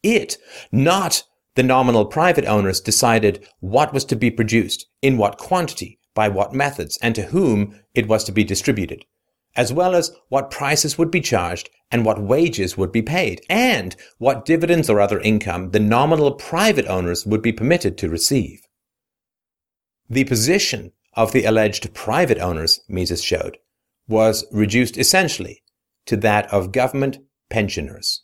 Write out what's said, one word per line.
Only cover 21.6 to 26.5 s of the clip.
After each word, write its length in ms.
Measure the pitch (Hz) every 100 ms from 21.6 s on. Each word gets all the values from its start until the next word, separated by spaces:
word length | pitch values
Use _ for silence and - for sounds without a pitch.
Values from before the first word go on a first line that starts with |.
| 107 101 98
private 440 | - - 131 175 117
owners, 420 | 90 80 82 - _
Mises 360 | 92 87 87
showed, 340 | - 92 - - _ _ _ _ -
was 380 | 110 110 110 -
reduced 440 | 104 107 113 120 -
essentially 680 | 131 190 175 - 90 - _ _ _ _ -
to 100 | 113
that 300 | 110 104 104